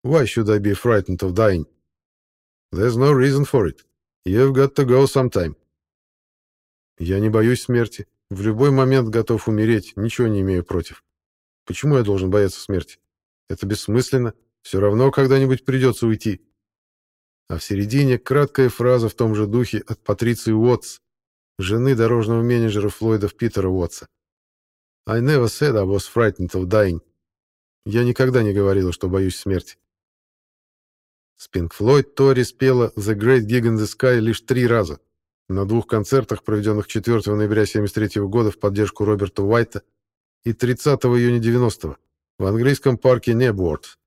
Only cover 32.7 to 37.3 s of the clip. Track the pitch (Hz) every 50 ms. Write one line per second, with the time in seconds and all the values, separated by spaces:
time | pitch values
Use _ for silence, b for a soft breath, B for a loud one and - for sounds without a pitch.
32.7 | 131 123 117 107 _ 110 98 104 110 104 107 123 131 127 110 104 120 127 113 117
33.7 | 113 107 107 107 - _ - 127 123 117 110 113 110 - _ - 131 123 123 117
34.7 | 117 117 101 78 73 - _ _ _ _ _ _ _ _ _ _ 95 95 98 98
35.7 | 113 117 107 - - 110 104 - 135 135 113 - 113 104 _ - 107 104 104 107
36.7 | 104 104 101 - - 110 95 113 120 110 - 104